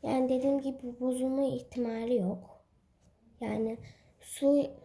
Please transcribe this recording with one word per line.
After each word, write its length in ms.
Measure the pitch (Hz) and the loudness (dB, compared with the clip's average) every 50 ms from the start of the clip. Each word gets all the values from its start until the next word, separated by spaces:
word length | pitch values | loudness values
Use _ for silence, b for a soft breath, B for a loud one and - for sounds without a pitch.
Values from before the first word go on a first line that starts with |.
Yani 260 | - 220 254 262 254 254 | -4 0 2 2 2 2
dediğim 320 | 262 254 254 277 277 277 | 2 2 4 2 2 2
gibi 400 | 269 269 262 269 254 240 240 240 | 0 -2 -6 -6 -8 -10 -6 -2
bozulma 420 | 254 254 247 254 254 262 262 277 | -2 -2 0 0 0 0 0 2
ihtimali 760 | 277 262 262 247 - - - 254 240 226 226 226 233 233 247 | 0 0 0 -4 -6 -8 -4 -4 -4 -2 -2 -4 0 2 2
yok. 480 | 226 185 185 190 - - - - - _ _ _ _ _ _ _ _ _ _ _ _ _ _ _ - | 2 2 0 -2 -4 -8 -16 -20 -20 _ _ _ _ _ _ _ _ _ _ _ _ _ _ _ -8
Yani 380 | 240 214 214 220 220 226 226 - B B B B B B B B | -6 -4 -2 -2 -2 -2 -4 -6 B B B B B B B B
su, 500 | - - - - 285 277 285 285 269 - - - - | -12 -10 -4 0 4 4 6 4 4 0 -4 -12 -18